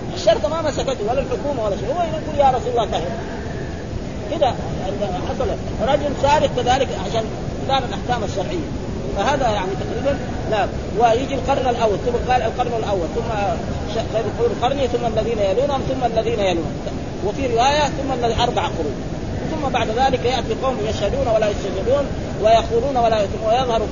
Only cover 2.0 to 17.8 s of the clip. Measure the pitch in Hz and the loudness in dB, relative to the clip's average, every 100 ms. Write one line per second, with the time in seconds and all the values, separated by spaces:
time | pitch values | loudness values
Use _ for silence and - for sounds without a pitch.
2 | 330 311 311 285 277 247 247 240 214 196 | 0 -2 -2 2 4 4 0 0 0 -2
3 | 208 - - - - - - - - - | -2 -4 -6 -6 -6 -6 -6 -6 -6 -6
4 | - - - 320 254 208 196 - 180 - | -6 -6 -6 0 0 0 -4 -4 -4 -2
5 | 202 - - 233 226 - - - 226 294 | -2 -2 -4 -2 -2 -2 -4 -2 2 2
6 | 294 269 269 302 277 247 240 262 233 208 | 0 0 4 4 4 2 2 2 2 -2
7 | 190 226 220 - - - - 269 240 - | -2 -2 -2 -4 -6 -4 0 0 0 -4
8 | - 240 202 - 185 180 135 - - - | -2 -2 -2 -2 -2 -4 -4 -6 -6 -4
9 | - 294 285 285 247 208 185 392 - 233 | -4 0 2 2 2 0 -2 -2 -4 -2
10 | 269 277 - - - 214 175 - - 196 | 0 0 -2 -4 -2 0 0 -2 -4 2
11 | 240 226 269 269 262 277 254 233 226 190 | 4 4 2 -2 0 2 2 2 2 2
12 | - 233 190 247 220 214 240 226 202 196 | 0 0 2 2 2 0 -2 -2 0 0
13 | 156 233 226 214 196 165 - - - 185 | -2 -2 -2 0 0 -2 -2 -4 -4 -4
14 | 156 214 226 - 233 190 240 277 254 240 | -2 -2 -2 0 0 2 0 2 0 0
15 | 240 220 220 220 196 190 285 269 - 262 | 0 0 0 2 2 2 2 0 -2 0
16 | 240 226 220 226 190 170 160 - - - | 0 2 0 2 2 0 -2 -4 -6 -6
17 | - - 180 - 262 226 262 294 | -6 -4 -4 -2 0 2 4 4